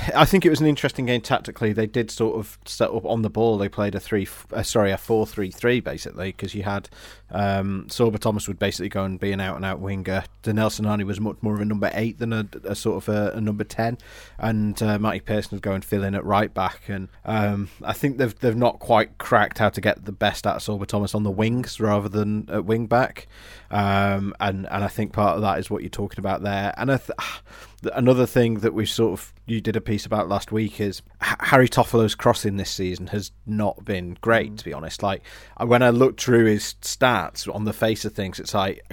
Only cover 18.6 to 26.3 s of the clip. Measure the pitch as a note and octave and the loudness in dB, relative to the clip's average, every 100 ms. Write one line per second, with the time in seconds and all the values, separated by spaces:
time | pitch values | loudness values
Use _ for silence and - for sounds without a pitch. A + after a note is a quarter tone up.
18.6 | A#2+ - - A2 A2 - - A#2 G#2 - | 2 0 2 4 4 -2 2 4 4 2
19.6 | G#2 G2+ G2+ - - F#2+ G#2 - G#2 - | 2 2 0 0 -4 -2 -2 0 -2 -2
20.6 | - G#2 G2+ G#2 G2+ G#2+ G#2 G2 A2 B2 | -4 -6 -2 -2 0 0 -2 0 0 0
21.6 | A#2+ - G#2+ G#2 G2+ G#2 G#2 G#2+ - G#2 | -4 -2 2 2 2 0 0 -2 -2 -4
22.6 | F2+ A2+ A2+ A#2+ C3 - - - - - | 0 0 2 2 2 -4 -20 -20 -20 -20
23.6 | - G#2 G2+ G2 G2+ G2 G2+ - G2+ G2 | -4 0 2 4 2 2 -2 -2 -2 -2
24.6 | F#2+ G2 G2+ - G#2 - G2+ E2+ G#2+ E2 | -4 -4 -2 -4 -4 2 2 2 0 0
25.6 | F#2+ G2+ F#2 - G2+ - G2 | -2 -6 -6 -6 -6 -4 -4